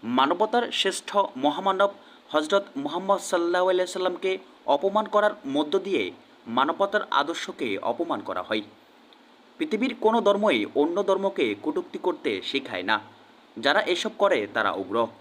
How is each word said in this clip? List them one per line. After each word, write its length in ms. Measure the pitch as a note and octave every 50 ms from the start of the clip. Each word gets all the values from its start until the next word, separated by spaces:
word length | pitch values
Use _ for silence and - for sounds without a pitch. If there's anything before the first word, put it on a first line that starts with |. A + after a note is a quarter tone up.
| -
"মানবতার 680 | A2+ B2 C3 C3 C#3+ F3 F3 G#3+ G#3+ - A#3+ A#3+ -
শ্রেষ্ঠ 460 | - - - F#3+ F#3 - - - - G3+ G3 - -
মহামানব 540 | B2+ C3+ D3 D3+ E3+ F#3+ G3 F#3+ F#3 G3 G3+ - - - - - - - -
হজরত 360 | - D#3 D3+ D3+ G3 G3 G3 - -
মুহাম্মদ 420 | C#3 C#3 D3 D#3 F3+ F#3+ G3 G3+ F#3+
সাল্লাল্লাহু 500 | - - - F3 E3+ E3+ F3 F3+ F#3 F#3
আলাইহি 220 | F3+ F3+ F#3 F3+
সাল্লামকে 460 | - F#3+ F#3 F#3 F3+ F3 - F#3+ F#3+ F#3+ - - - - -
অপমান 400 | - C#3 C#3+ - G3 F#3+ G#3+ G#3+
করার 260 | G#3 - G#3 G3+ G#3 G#3 - -
মধ্য 320 | C3+ C3+ C#3+ D3+ D3 E3 F#3+
দিয়ে 320 | F#3 G3+ F#3+ C3+ G2 F2+ - - - - - - -
মানবতার 540 | A2 A2+ B2 C#3 D#3 E3 - G3 G3 G3+ G#3+ - -
আদর্শকে 680 | - C3+ C#3+ D3 E3 E3 - - F3+ - D3+ A#2 G2
অপমান 440 | F#2 - A2 A#2+ - F3 - - G#2+
করা 200 | - - F#2 F2+
হয়। 200 | F2+ - A2 A2 G#2 - - - - _ _ - - - - - - - - _ - - -
পৃথিবীর 380 | - D#3+ D#3 - G#3 B3 B3+ A#3 -
কোনো 200 | - G#3+ A3+ A#3
ধর্মই 440 | G3+ G3+ G3+ G3+ G#3 G#3 D#3 A2 G#2 - -
অন্য 280 | C3+ D3 E3 F3 G3 G3
ধর্মকে 520 | G3 G3 F#3+ G3 G3 - - D3 A2 G2+ G#2 -
কটূক্তি 360 | D3+ D3 F#3 F3 - - - -
করতে 380 | F#3 E3 - - D3 G#2+ F#2
শেখায় 420 | - - - C#3 C3 - G#2+ F2+ F2+
না। 160 | G2 A2 G#2 - - - - - - - - - - - A2
যারা 220 | A2+ C#3 D#3 G3+
এসব 300 | - - F3+ F3 - A3 A3
করে 300 | - G3+ G3 F#3 B2 G#2 G2+ G#2+
তারা 180 | A2+ G#2+ G2
উগ্র।" 360 | E2 F#2+ G2 F2+ G2+ A#2 A#2 A2+ - -